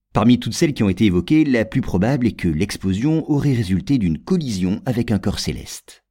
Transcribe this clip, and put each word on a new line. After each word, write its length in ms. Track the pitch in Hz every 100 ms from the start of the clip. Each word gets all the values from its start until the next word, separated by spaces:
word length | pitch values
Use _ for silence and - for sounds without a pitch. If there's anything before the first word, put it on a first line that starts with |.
| _
Parmi 280 | - 110 123
toutes 140 | -
celles 200 | 101 165
qui 100 | 127
ont 60 | 107
été 160 | 92 110
évoquées, 380 | 90 87 156
la 220 | 151 120 107
plus 160 | 139
probable 460 | - 92 107 139 120
est 60 |
que 140 | - 90
l'explosion 840 | 78 98 - 95 95 139 160 -
aurait 220 | 147 135
résulté 440 | 123 95 95 87 139
d'une 220 | 92 78
collision 600 | - 185 139 98 90 104 -
avec 260 | 123 120
un 60 | 101
corps 220 | 101 90
céleste. 640 | - 67 - - - - _